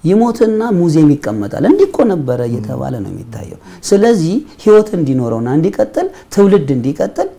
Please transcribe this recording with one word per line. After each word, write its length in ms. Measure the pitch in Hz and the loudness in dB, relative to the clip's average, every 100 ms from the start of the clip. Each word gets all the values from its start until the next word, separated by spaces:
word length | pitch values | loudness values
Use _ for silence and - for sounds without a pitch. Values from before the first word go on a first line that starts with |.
ይሞትና 580 | 160 202 233 226 220 220 233 | 2 2 0 0 0 0 -2
ሙዚየም 380 | 185 170 160 151 | 0 2 4 4
ይቀመጣል። 540 | 139 - 107 101 - | 2 -2 -6 -6 -2
እንዲህ 220 | 185 392 392 | 0 2 2
እኮ 120 | - | 2
ነበረ 360 | 240 180 127 123 | 0 0 -2 -4
እየተባለ 500 | 120 117 107 127 135 123 | -4 -6 -6 -8 -8 -8
ነው 140 | 98 | -10
የሚታየው። 480 | 95 - 110 - - - - | -12 -14 -16 -16 -18 -20 -16
ስለዚህ 500 | - 202 226 226 160 220 - - | 0 2 4 2 0 -2 -6 -4
ህይወት 300 | - 214 214 | 4 4 4
እንዲኖረውና 560 | 185 139 131 120 113 117 | -2 -2 -2 -2 -2 0
እንዲቀጥል፣ 540 | 143 175 - - - 370 - - | 0 0 -2 -4 -2 -6 -8 -6
ትውልድ 400 | - 196 196 139 | 2 4 4 2
እንዲቀጥል 580 | 131 123 151 190 - 381 | -2 -2 -4 -6 -4 -6